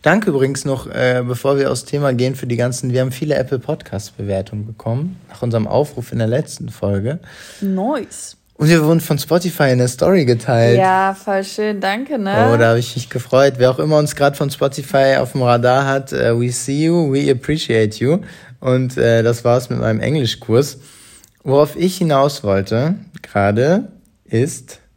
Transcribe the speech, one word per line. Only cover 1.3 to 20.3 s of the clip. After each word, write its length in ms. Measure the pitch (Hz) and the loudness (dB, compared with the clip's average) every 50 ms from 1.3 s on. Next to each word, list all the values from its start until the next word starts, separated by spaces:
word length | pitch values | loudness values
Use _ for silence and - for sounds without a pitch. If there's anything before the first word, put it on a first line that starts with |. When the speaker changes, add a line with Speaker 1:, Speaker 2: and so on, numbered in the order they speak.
| 123 120 - 139 143 | -6 -2 0 0 2
Speaker 1:
wir 140 | 139 139 135 | 2 2 0
aufs 140 | 131 123 - | -2 -4 -6
Thema 280 | - - 143 143 139 127 | -6 -4 -2 0 0 0
gehen, 220 | 120 123 131 135 | 0 0 -2 -2
für 100 | - - | -4 -6
die 100 | 127 120 | -4 -2
ganzen, 380 | 117 120 127 123 - - 127 123 | -2 -2 -2 -2 -4 -4 -2 0
wir 80 | 127 | 0
haben 100 | 127 131 | -2 -2
viele 220 | 131 - 156 151 147 | -4 -6 -6 -4 -2
Apple 220 | 135 127 135 139 | -4 -2 -2 -4
Podcast 580 | 123 - - 156 - - - 92 98 - - _ | -6 -4 -6 -8 -8 -8 -10 -10 -10 -10 -12 _
Bewertungen 520 | - 101 101 98 95 98 - - 104 104 | -10 -6 -4 -4 -4 -6 -6 -10 -10 -10
bekommen, 520 | 110 110 - - 113 117 131 156 185 185 - - - | -12 -14 -10 -6 -6 -4 -4 -6 -8 -10 -12 -20 -20
nach 120 | - - | -12 -8
unserem 260 | - 120 117 113 107 | -6 -2 -2 -2 -2
Aufruf 440 | - - 123 147 147 - - 113 - | 0 0 0 0 -2 -4 -12 -10 -6
in 80 | - 120 | -4 -2
der 80 | 113 | -2
letzten 420 | 110 117 143 - - - - - 113 | 0 0 -2 -4 -6 -12 -14 -12 -14
Folge. 500 | - - - 98 101 98 101 120 151 175 - - - - - - - - | -10 -6 -4 -2 -2 -2 -4 -4 -6 -8 -12 -18 -20 -20 -20 -20 -12 -6
Speaker 2:
Nice. 760 | 202 196 190 185 196 247 311 262 - - - - - - - _ _ _ _ | -4 -4 -2 -2 -2 -2 -4 -4 -6 -10 -14 -16 -16 -18 -20 _ _ _ _
Speaker 1:
Und 160 | - 151 156 | 0 2 4
wir 140 | 170 165 151 | 4 4 4
wurden 180 | 151 170 165 | 4 2 2
von 160 | 165 - 156 143 | 2 -2 -4 -4
Spotify 520 | - - 160 180 175 180 165 - 147 135 | 0 0 0 0 0 -2 0 0 2 2
in 80 | 127 123 | 4 2
der 80 | 123 | 2
Story 380 | 123 - - - - 190 190 147 | 0 0 0 2 2 4 4 4
geteilt. 520 | 123 120 117 - - 123 117 117 120 120 | 2 0 0 0 0 2 4 4 4 4
Speaker 2:
Ja, 380 | - 190 190 185 185 190 190 196 | 4 4 4 2 2 2 0 -2
voll 280 | 196 - 214 196 190 196 | -4 -6 -4 -2 -2 -4
schön, 360 | 196 - - 214 214 208 196 | -6 -6 -6 -4 -4 -4 -4
danke, 360 | 196 196 196 226 277 285 302 233 | -4 -4 -4 -4 -6 -6 -6 -4
ne? 320 | 143 98 - - 117 113 117 | -4 -2 2 2 4 4 4
Speaker 1:
Oh, 40 | |
da 120 | 117 117 113 | 4 4 4
habe 100 | 113 120 | 4 2
ich 160 | 120 - - | 0 -4 -8
mich 140 | - - - | -10 -10 -6
gefreut. 460 | - 127 - - - 131 139 143 127 | -8 -8 -4 0 2 4 4 4 4
Wer 140 | 120 123 127 | 4 2 2
auch 80 | 123 143 | 2 2
immer 180 | 156 156 156 | 0 2 2
uns 180 | 151 151 147 - | 2 2 0 0
gerade 200 | - 139 143 143 | 0 0 0 2
von 140 | - 151 139 | 0 -4 -4
Spotify 640 | 139 - 143 139 135 147 135 - - 135 135 135 135 135 | -2 -2 -2 -2 -2 -6 -8 0 2 2 4 4 4 2
auf 120 | 131 127 - | 0 -2 -2
dem 80 | 139 127 | 0 2
Radar 420 | 120 120 120 120 123 127 135 139 | 2 2 4 4 4 2 2 2
hat, 280 | 135 135 139 135 - 143 | 0 -2 -2 -4 -4 -2
äh, 260 | 135 123 117 117 117 | 0 0 2 2 0
we 120 | 123 123 | 0 -2
see 340 | 123 - - - 139 147 156 | -4 -6 -6 -4 -2 0 0
you, 260 | 160 170 175 160 139 | 2 2 2 2 2
we 200 | 135 139 147 139 | 0 0 2 0
appreciate 680 | 135 123 - - 151 160 - - 117 110 110 104 - - 117 | 0 0 0 -4 -4 -4 -2 0 2 2 2 0 0 -2 0
you. 160 | 131 165 202 - - - - - - - _ | 0 0 0 -2 -8 -20 -20 -20 -20 -20 _
Und, 380 | - 131 127 131 131 123 127 | -2 0 0 0 0 -2 -2
äh, 260 | 127 120 117 117 113 113 | 0 2 2 4 4 2
das 200 | 117 120 117 - | 2 0 2 2
war's 260 | 120 120 127 123 - | 2 2 2 0 -2
mit 80 | 123 120 | -4 -2
meinem 200 | 117 113 110 110 | 0 0 0 0
Englischkurs. 760 | 110 117 147 160 127 110 | 0 -2 0 0 -2 -2